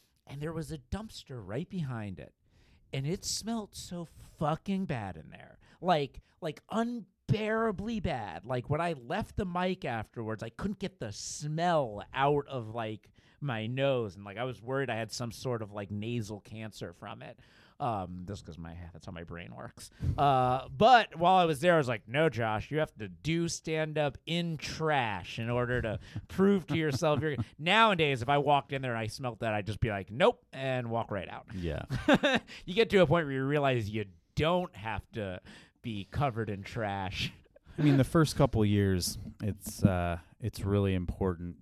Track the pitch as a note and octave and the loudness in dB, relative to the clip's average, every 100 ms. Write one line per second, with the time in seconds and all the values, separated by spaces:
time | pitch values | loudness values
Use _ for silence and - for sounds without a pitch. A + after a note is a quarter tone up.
0 | _ _ - C#3 D#3 E3 D3 D#3 - F#3+ | _ _ -14 -10 -6 -6 -6 -10 -8 -8
1 | A3 - - B2+ F#2 A#2 F#3 F#3+ C3+ A#2 | -8 -14 -14 -12 -6 -6 -4 -4 -4 -4
2 | G#2 E2 A#1 _ _ _ _ _ _ C#3 | -8 -10 -14 _ _ _ _ _ _ -6
3 | C#3+ G#3 - - G3+ A#3 G3+ - - F3 | -4 -4 -4 -6 -4 -6 -6 -12 -12 -10
4 | E3 - - - D3+ D#3+ - F#3+ F#3+ B2 | -10 -16 -16 -4 -2 0 -2 -2 -2 -4
5 | G2 D#2+ - - - - - - F3 D#3+ | -6 -10 -14 -18 -20 -20 -20 -4 2 2
6 | C#3 - - _ D#3+ D3 - G#3 A#3 A#3+ | 0 -8 -20 _ -10 -10 -6 -4 -2 -4
7 | - _ - G#3+ G#3+ A3 A3+ F3+ G#3 A3 | -10 _ 0 0 0 0 0 -2 -4 -4
8 | E3+ B2+ G2+ D#2+ G#2+ B2+ B2 D3+ F3 D3+ | -2 -4 -6 -8 -4 -2 0 0 0 -4
9 | A#2+ F#3+ - - F#3+ F3 F#3 F#3 D3 A#2 | -6 -6 -4 -6 -4 -2 -2 -2 -4 -6
10 | G2+ A#2+ A2 A2 A2+ - G3 G3 F3+ - | -6 -8 -6 -6 -8 -6 -6 -6 -8 -8
11 | A2 F#2+ - - D3 D3+ F3 D#3+ A#2+ G2+ | -10 -8 -10 -8 -4 0 4 4 2 -4
12 | F#2+ B2+ C#3+ D3 - C3+ A2 A#2 A2 A2 | -6 2 4 4 0 -6 -6 -6 -6 -8
13 | _ _ _ - C#3+ A2 A2 B2+ C#3 B2+ | _ _ _ -8 -4 -4 -2 0 2 2
14 | G#2+ G2 G2+ G2 B2+ G2 A2+ C3+ C3 A2+ | -2 -8 -10 -8 -6 -8 -4 -2 0 -2
15 | G#2+ - A#2 - C3 A#2 G#2 G#2 G2+ G#2 | -4 -6 -8 -6 -4 -4 -4 -8 -6 -6
16 | A2+ A#2+ G#2 G#2 - A2 A2 - F#2+ - | -4 -4 -4 -8 -12 -14 -12 -10 -12 -10
17 | G#2 A2+ C3+ - - - - - B2 G#2 | -14 -14 -16 -20 -20 -20 -20 -6 -4 -2
18 | F2+ F2+ F2+ G2+ - D#2 E2 F2 E2+ D#2 | -4 -8 -10 -10 -12 -14 -12 -12 -14 -16
19 | F#2+ E2+ E2 E2+ G2 - - - - - | -14 -12 -12 -12 -12 -14 -16 -16 -20 -6
20 | - - C#3 C3 B2+ C3 C3 C3 G#3+ A#3+ | -2 2 4 4 4 0 -2 4 8 8
21 | F3 E3 F3 F#3 E3+ C#3 F3+ E3 B2 A2 | 6 2 6 6 6 4 6 6 6 0
22 | - C3+ D#3+ A2+ A2+ A2 - D3+ D3+ - | 0 2 4 2 0 0 0 -2 -2 -4
23 | G2+ E2+ D3+ E3 E3+ - E3 D#3 D#3 D3+ | -12 -6 -2 0 0 -4 -4 -2 0 0
24 | D3 - - E3+ E3+ D#3 - D3+ D#3+ C#3+ | 0 -2 -4 -2 -2 -4 -6 -2 2 2
25 | A2+ F#2+ E2+ - A#2 A#2+ A#2+ B2 A2+ G2+ | 2 -2 -6 -6 -2 0 0 0 0 -4
26 | - - - - G3 G3+ - D#3+ D#3 C#3 | -6 -12 -4 4 4 4 2 0 0 2
27 | D#3 D3 D#3 B2+ - - D#3+ G#3+ A3+ F3+ | 2 2 0 -2 -6 -4 2 6 6 6
28 | D3 B2+ A#2+ C#3+ C#3+ C#3+ - C#3 C3 A2+ | 4 2 2 4 6 4 2 -4 -2 -2
29 | A2 - B2+ G#2+ A2+ G#2+ G2 G#2 A#2+ G2+ | -4 -4 -6 -2 0 0 -2 -2 -2 -2
30 | F#2 A2+ G#3+ A#3+ _ C#3 C3+ B2+ A#2 A2+ | -4 4 4 4 _ -6 -2 -2 -2 -2
31 | G#2+ G2+ E2 A#2+ - F#2 E2+ C#2+ - C3 | -2 -4 -6 -10 -10 -6 -4 -4 -4 0
32 | - B3+ C#4+ F#4+ - - - F#3 G#3 G3 | 6 6 6 0 -2 -14 -2 0 4 6
33 | D3+ E3+ D3 C3+ C3+ D3 C#3 B2 G#2 G#2+ | 6 4 2 0 2 2 4 2 0 -4
34 | G2+ E2+ _ - D3+ F3+ F3 - A2 G2 | -4 -10 _ 0 2 2 0 -6 -8 -6
35 | - A#2 G2 F#2 - - - _ A#2+ G#2 | -6 -6 -6 -8 -12 -20 -20 _ -8 -8
36 | F#2+ B2 C#3+ A2 G#2+ G2+ F#2+ A#2+ G#2 G2 | -6 -2 0 0 -4 -6 -8 -4 -2 -2
37 | F#2 F2 A#2 - _ _ - - D3+ C#3 | -4 -4 -6 -8 _ _ -12 2 4 6
38 | B2+ E3+ D3+ - C#3 A2 G#2 G#2 G2 F#2 | 6 4 4 4 4 4 4 6 4 4
39 | - - - - G#2+ - - - G2+ F2+ | 0 -6 -10 -6 -6 -4 -8 0 0 2
40 | F2 E2+ - _ A2 - G2 G2+ G2 F#2 | -2 -4 -10 _ -8 -6 0 2 2 0
41 | F2 - F#2+ E2+ F2 E2 | -4 -4 -4 -4 -8 -10